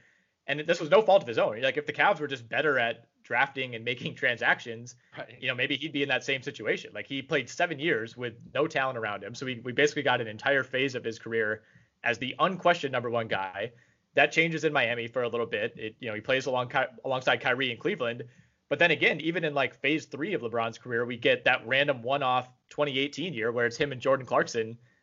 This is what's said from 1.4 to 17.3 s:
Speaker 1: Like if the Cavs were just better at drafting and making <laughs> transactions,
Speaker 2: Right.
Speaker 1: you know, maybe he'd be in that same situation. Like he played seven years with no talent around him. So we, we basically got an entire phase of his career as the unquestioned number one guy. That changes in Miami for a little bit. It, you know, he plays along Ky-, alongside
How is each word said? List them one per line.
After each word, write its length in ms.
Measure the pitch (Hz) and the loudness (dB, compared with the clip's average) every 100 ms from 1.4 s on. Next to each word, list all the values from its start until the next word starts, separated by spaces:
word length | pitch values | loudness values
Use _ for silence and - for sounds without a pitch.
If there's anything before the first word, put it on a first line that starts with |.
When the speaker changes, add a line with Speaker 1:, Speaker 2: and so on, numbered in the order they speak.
| 175 110 | 0 0
Speaker 1:
Like 160 | 131 147 | -2 -2
if 80 | - | -4
the 80 | |
Cavs 260 | - 170 151 | 2 4 2
were 80 | 143 | -2
just 200 | 131 113 | -6 -4
better 320 | 117 151 131 | 0 2 2
at 280 | 117 117 _ _ | 0 -2 _ _
drafting 520 | - 120 135 135 127 117 | -2 0 0 -2 -6 -6
and 80 | |
making 320 | 120 127 - 123 | -6 -4 -6 -2
<laughs> 0 | |
transactions, 800 | 131 117 123 180 120 113 123 - _ - | -2 0 0 0 -4 -12 -14 -20 _ -16
Speaker 2:
Right. 200 | - 120 | -16 -8
Speaker 1:
you 80 | 127 | -4
know, 80 | 123 | -2
maybe 200 | 139 135 | -2 -2
he'd 160 | 156 | -4
be 120 | 143 | -2
in 60 | 139 | 0
that 140 | 127 | -2
same 180 | 139 135 | -2 -4
situation. 500 | 135 117 113 185 - | -6 -6 -4 -4 -6
Like 140 | 107 104 | -12 -10
he 140 | 139 | -8
played 280 | 135 151 131 | -4 -4 -2
seven 300 | - 175 139 | -2 -2 -2
years 360 | 165 117 117 120 | -2 -2 -4 -8
with 200 | 120 113 - | -10 -10 -6
no 140 | 131 160 | -2 0
talent 300 | 143 131 120 | 0 -2 -4
around 260 | 107 101 | -6 -6
him. 120 | 101 123 | -8 -8
So 100 | 127 | -8
we, 140 | 117 | -8
we 80 | 123 | -4
basically 320 | 123 147 147 | 2 2 4
got 180 | 135 123 | 2 2
an 60 | 113 | 0
entire 360 | 107 139 139 | -2 2 2
phase 320 | 127 127 135 123 | 2 0 0 -2
of 80 | |
his 160 | 117 110 | -6 -8
career 440 | 117 113 107 110 _ - _ _ | -4 0 0 -2 _ -20 _ _
as 140 | 120 117 | -2 -2
the 180 | 127 - | -2 0
unquestioned 520 | 170 180 175 175 139 | 0 2 2 2 0
number 180 | 127 117 | -2 -2
one 180 | 117 113 | -2 0
guy. 440 | 101 95 95 117 - _ _ _ 135 | -2 -4 -6 -8 -8 _ _ _ 2
That 160 | 147 | 4
changes 320 | 165 165 160 | 4 2 2
in 100 | 151 | 0
Miami 340 | 147 117 120 117 | 2 2 0 -4
for 140 | 127 | -2
a 80 | 120 | 0
little 160 | 120 104 | 0 -2
bit. 280 | 107 117 - | -2 -4 -4
It, 180 | 110 - | -10 -8
you 100 | 120 | -8
know, 60 | 107 | -6
he 40 | |
plays 280 | 123 131 135 | 0 0 2
along 220 | 127 123 | -2 0
Ky-, 280 | 139 131 - 135 | 0 0 -4 -4
alongside 360 | 127 139 | 0 2